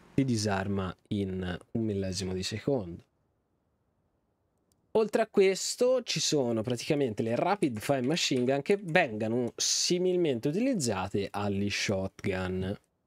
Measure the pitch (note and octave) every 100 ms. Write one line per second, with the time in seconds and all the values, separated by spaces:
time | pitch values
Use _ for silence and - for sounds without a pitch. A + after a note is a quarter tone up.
0 | - - C3+ A2+ G#2 F#2+ G2 G2 F#2 -
1 | _ G#2 F#2+ F#2 F2+ E2+ - A#2 A2 G2
2 | F#2+ F#2 F#2 F#2 F#2 G#2+ - C3+ F2 F2
3 | - _ _ _ _ _ _ _ _ _
4 | _ _ _ _ _ _ _ _ _ A3
5 | G#3+ A3+ A3 - F#3+ F#3 - - B3 B3+
6 | A#3+ D#3 - D3+ B2 A2+ A2+ A#2+ - D3
7 | C3 G#2 A2+ A#2+ D#3+ G3+ D#3 G#2+ - C3+
8 | B2 E3+ - C3 B2 C#3 - G3+ F#3+ E3+
9 | D3 G#2+ A2 A#2+ A#2+ - - - - F3+
10 | F#3 F3+ E3 A#2+ D3 F3 C4 A3+ A#2+ F#2+
11 | F#2 G#2+ F#2+ G2+ G#2 G2 G2+ - - F#2+
12 | F#2+ - - F#2 F#2 F#2 F#2+ - _ _